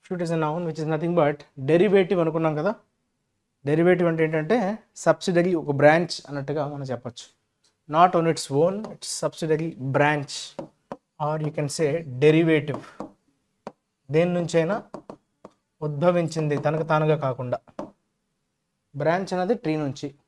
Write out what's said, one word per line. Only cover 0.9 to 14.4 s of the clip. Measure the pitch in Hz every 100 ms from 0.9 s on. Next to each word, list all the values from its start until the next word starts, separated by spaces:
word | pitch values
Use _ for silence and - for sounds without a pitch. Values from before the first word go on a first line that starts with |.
nothing | 156 170 170
but | 147 147 - - 135
derivative | 170 208 196 185 190
అనుకున్నాం | 165 165 160 151
కదా. | 180 220 _ _ _ _ _ _ _ _ 135
డెరివేటివ్ | 156 175 175 175
అంటే | 165
ఏంటంటే | 156 160 156 240 190 220 _ -
సబ్సిడరీ, | 170 156 - 175 175 170
ఒక | 147 139
బ్రాంచ్ | 147 160 170 - -
అన్నట్టుగా | 143 139 151 143
మనం | 143 135
చెప్పొచ్చు. | 120 123 - - _ _ _ _ _ -
Not | 156 180 180
on | 165
its | 156 - 139
own, | 170 202 220
it's | - - -
subsidiary | 156 - 160 156 165 - 131
branch | 139 147 147 139 - - - - _ _ - _ _ 151
or | 156
you | 156 151
can | 147 -
say | 151 165 151 123
derivative. | 147 156 165 156 156 131 - - - _ _ _ _ _ - _ _ _ - 151
దేని | 175
నుంచైనా | 175